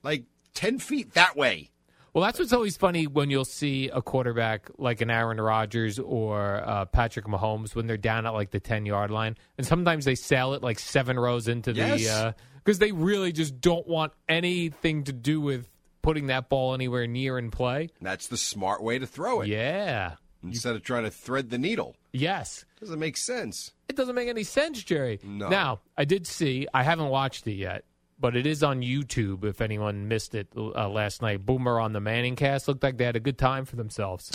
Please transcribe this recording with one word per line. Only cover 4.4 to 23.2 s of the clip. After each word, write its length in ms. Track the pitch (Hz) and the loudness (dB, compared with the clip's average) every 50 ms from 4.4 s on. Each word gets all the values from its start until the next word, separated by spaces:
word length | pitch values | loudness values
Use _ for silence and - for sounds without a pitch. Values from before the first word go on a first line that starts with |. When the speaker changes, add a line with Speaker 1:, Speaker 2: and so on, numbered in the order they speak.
| 113 110 110 104 - - - - | 2 2 0 -2 -6 -14 -10 -4
Speaker 2:
like 220 | 135 123 117 104 | -2 -2 0 0
an 100 | 117 113 | 0 2
Aaron 280 | 117 113 117 113 113 110 | 2 2 2 0 0 0
Rodgers 600 | 110 110 110 110 110 101 110 117 113 110 101 - | 2 2 2 2 0 0 0 0 0 0 -2 -4
or, 560 | - - 135 117 110 107 104 104 101 101 101 104 - | -4 -2 -2 -2 0 0 0 0 0 0 -2 -2 -2
uh, 200 | - 110 101 95 | -2 -2 -2 -2
Patrick 400 | - - 123 117 113 - 117 101 | 2 4 4 4 4 0 -6 -4
Mahomes 500 | 107 104 92 110 110 110 110 110 107 - | -4 -2 0 0 0 -2 -4 -6 -6 -6
when 100 | 117 113 | -4 -2
they're 100 | 113 113 | -2 -4
down 300 | 104 101 113 110 113 110 | -2 0 0 0 0 -2
at, 40 | 113 | -2
like, 200 | 113 107 104 98 | -2 -2 -4 -2
the 80 | - 98 | -4 -6
ten-yard 540 | - - 110 107 104 104 104 101 104 101 | -4 -2 -4 -4 -2 -2 0 0 0 -2
line. 240 | 107 107 110 110 113 - _ _ _ - | -2 -2 -2 -2 -4 -8 _ _ _ -8
And 60 | 131 | 0
sometimes 420 | - 160 175 175 170 165 156 135 | 0 2 4 4 2 2 4 2
they 100 | 135 131 | 0 0
sail 380 | - - - 143 131 127 131 139 | 0 2 2 2 2 2 0 -2
it, 80 | 139 - | -2 -2
like, 160 | 123 113 - | -2 -4 -4
seven 360 | - - - 139 131 123 127 127 | -6 0 2 2 2 4 0 2
rows 260 | 120 123 123 120 110 | 2 2 0 0 0
into 260 | 117 120 120 113 127 | -2 -2 -2 -2 -2
the, 60 | 113 - 110 - - 117 | 0 0 2 2 2 2
Speaker 1:
Yes. 100 | 113 110 | 2 2
Speaker 2:
uh, 240 | 110 107 110 113 110 - - - - - _ | 2 2 0 0 -2 -6 -16 -20 -20 0 _
'cause 140 | - 208 180 | 2 4 6
they 140 | 214 214 | 4 2
really 400 | 202 165 156 190 208 196 190 180 | 4 0 2 2 2 2 0 -2
just 280 | 165 151 160 147 135 123 | 0 -2 -2 -2 -4 2
don't 280 | - 175 170 170 - 165 | 4 4 4 4 0 -2
want 240 | 165 160 156 151 - _ _ - | 0 0 0 -2 -4 _ _ 0
anything 760 | 160 170 175 180 180 180 170 160 147 - - 165 156 151 143 | 2 2 2 2 2 0 0 -2 -4 0 0 0 0 2 -2
to 80 | 135 | -4
do 280 | 135 120 117 139 156 156 | -6 -2 0 0 2 2
with 280 | 147 143 135 123 120 - _ _ _ _ _ _ | 0 -2 -2 -4 -6 -12 _ _ _ _ _ _
putting 240 | - 151 156 151 143 135 | 0 2 2 2 0 0
that 200 | 131 131 123 - | 0 0 2 2
ball 260 | 139 135 131 131 131 | 2 2 2 0 0
anywhere 320 | 131 127 127 123 123 120 117 | 0 -2 -2 0 -2 -2 -2
near 300 | 120 127 131 135 131 123 | -2 -2 -2 -2 -2 -2
in 120 | 120 113 | -4 -6
play. 380 | - - 127 123 127 143 165 165 - _ | -4 -2 0 0 0 -2 -4 -6 -10 _
Speaker 1:
That's 280 | - 92 98 92 - - | -6 -6 -6 -6 -6 -8
the 80 | 120 | -4
smart 460 | 107 - - - 101 95 95 104 - | -4 -4 -4 -4 -2 0 0 0 0
way 160 | 104 113 117 131 | 0 -2 -2 -2
to 60 | 131 | -4
throw 340 | - - 135 170 233 254 202 | -6 -8 -6 -2 0 0 0
it. 80 | 101 104 | 0 0
Speaker 2:
Yeah. 640 | 104 107 117 135 165 196 208 180 135 107 92 87 85 - _ _ _ _ - | -2 0 0 -2 -2 -2 -2 -2 -2 -2 -4 -4 -8 -12 _ _ _ _ -12
Speaker 1:
Instead 300 | 90 104 117 113 123 117 | -8 -8 -6 -4 -4 -4
of 60 | 107 | -4
trying 220 | - - 127 120 113 | -4 -2 -2 -2 -2
to 60 | 107 | -4
thread 400 | - - - 123 127 135 135 113 | -6 -8 -8 -4 -4 -4 -2 -2
the 80 | 123 120 | -4 -2
needle. 380 | 135 185 233 180 87 65 - _ _ _ | -2 -2 -2 -2 -4 -6 -8 _ _ _
Speaker 2:
Yes. 520 | - 127 139 165 196 175 107 - - - - _ _ _ | -4 -2 -2 0 -2 -4 -6 -10 -14 -16 -18 _ _ _
Speaker 1:
Doesn't 180 | 220 208 165 151 | -12 -10 -6 -4
make 160 | 156 160 - | -4 -4 -4
sense. 560 | - | -4